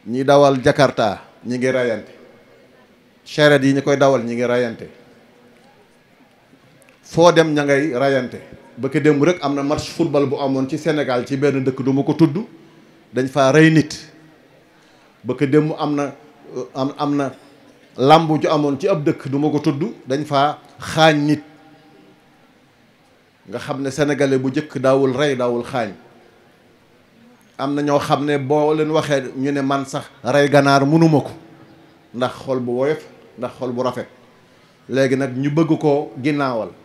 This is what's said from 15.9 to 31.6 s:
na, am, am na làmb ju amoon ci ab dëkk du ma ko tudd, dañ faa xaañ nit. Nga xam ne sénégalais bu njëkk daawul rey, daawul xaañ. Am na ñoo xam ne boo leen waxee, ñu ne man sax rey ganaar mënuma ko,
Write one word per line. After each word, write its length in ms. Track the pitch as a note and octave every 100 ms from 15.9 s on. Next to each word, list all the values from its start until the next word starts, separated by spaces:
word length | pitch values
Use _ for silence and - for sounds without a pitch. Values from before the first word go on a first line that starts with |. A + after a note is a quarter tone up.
| C#3+
na, 200 | C#3+ B2 - _ - B2 B2
am, 200 | C#3+ C3+ -
am 180 | D3 C#3+
na 160 | C#3 - - _ _ _ _ -
làmb 440 | C3 D#3 E3 D3+
ju 60 | -
amoon 320 | D#3 D3 C#3
ci 80 | F#3+
ab 160 | E3
dëkk 240 | D3+ - C#3
du 100 | C#3
ma 120 | D3+
ko 100 | D3
tudd, 240 | D#3+ C3+ G3+ - B2+
dañ 160 | C3+ D3
faa 320 | C#3+ D3 - - -
xaañ 380 | - E3 D#3+ D3+ D3
nit. 180 | D3+ - - - _ _ _ _ _ _ _ _ _ _ _ _ _ _ _ _ _ -
Nga 100 | A2
xam 220 | - C3
ne 80 | C#3
sénégalais 480 | B2+ D3 C#3+ C#3 C3+
bu 120 | C3
njëkk 280 | C3+ D3 C3+
daawul 340 | C3 C3+ C3+ B2
rey, 180 | D3 B2+
daawul 280 | B2 A#2+ A#2
xaañ. 260 | C3 G#2+ F2+ - _ _ _ _ _ _ _ _ _ _ _ _ _ _ -
Am 160 | C#3 C#3+
na 60 |
ñoo 180 | D3 C#3+
xam 240 | - C#3 D3
ne 120 | C#3+
boo 360 | C3 D3+ D3+
leen 180 | D#3 D3+
waxee, 320 | D#3 C#3+ C#3 B2 C3+
ñu 160 | C#3
ne 100 | C#3+
man 240 | C3+ C#3 C3
sax 200 | C#3+ - -
rey 240 | A2+ C#3 C#3+
ganaar 380 | C#3+ C#3 C#3 C#3
mënuma 340 | D#3+ E3 D3
ko, 100 | - - - -